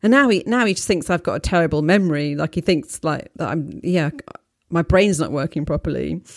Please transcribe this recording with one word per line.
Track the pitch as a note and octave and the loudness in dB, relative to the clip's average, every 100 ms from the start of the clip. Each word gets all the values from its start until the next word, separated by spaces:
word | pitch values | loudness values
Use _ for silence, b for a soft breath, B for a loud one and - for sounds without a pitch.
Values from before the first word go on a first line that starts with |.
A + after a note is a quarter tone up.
And | G#3+ | 6
now | C4 C4+ | 6 6
he, | G3 - | 2 2
now | A#3+ | 0
he | A3+ | 2
just | F#3+ - | 0 0
thinks | F#3 C#3 | -2 0
I've | F3 | -2
got | - | -2
a | - | -4
terrible | - F3+ E3 D3+ | 0 0 2 0
memory. | D3+ G3+ F#3 D3 D3 | 2 2 2 0 -2
Like, | D3 D3+ | -4 -4
he | - | -4
thinks, | E3 E3 - - | 0 0 -2 -6
like, | D#3 C#3+ - - | -4 -4 -8 -8
that | C3+ | -4
I'm, | D#3 C#3+ - | -4 -6 -8
yeah, | - F3+ D3+ - - - _ _ _ | -2 0 0 -4 -16 -20 _ _ _
my | E3+ | -4
brain's | E3 F#3 G3+ D#3+ | 2 4 4 2
not | D#3 | -2
working | C#3+ C3+ - D3+ | -4 -4 -6 -4
properly. | D3 D#3 C3+ C#3 D#3+ B | -4 -4 -4 -4 -8 B